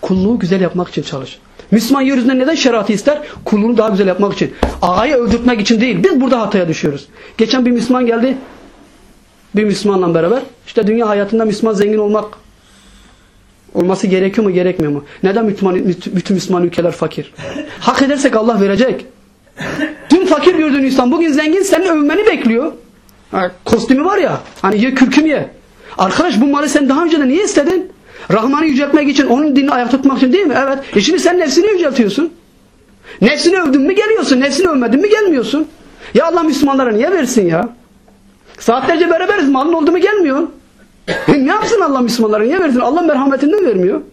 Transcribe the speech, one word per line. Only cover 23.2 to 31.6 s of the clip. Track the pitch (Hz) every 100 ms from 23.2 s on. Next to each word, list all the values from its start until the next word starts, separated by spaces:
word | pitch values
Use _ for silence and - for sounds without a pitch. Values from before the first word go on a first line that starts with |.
| _
Ha, | 190 180 185
kostümü | - 226 233 262
var | 320 415
ya, | 285 160 - -
hani | 196 208
ye | 247
kürküm | 262 262 - 311
ye. | 262 - - _ _ - -
Arkadaş | 180 - 339 208
bu | 277
malı | 285 285
sen | 285 277
daha | 269
önce | 339 311
de | 269
niye | 294
istedin? | 415 - 285 370 370 - - - -
Rahman'ı | 202 226 285 320
yüceltmek | 262 285 311 294
için, | 285 277
onun | 240 311 269
dinini | 277
ayakta | 262 240 262
tutmak | 269 262
için | 254
değil | 339 381
mi? | 247 269
Evet. | 269 - -
E |
şimdi | 202 339
sen | 320 359
nefsini | 320 277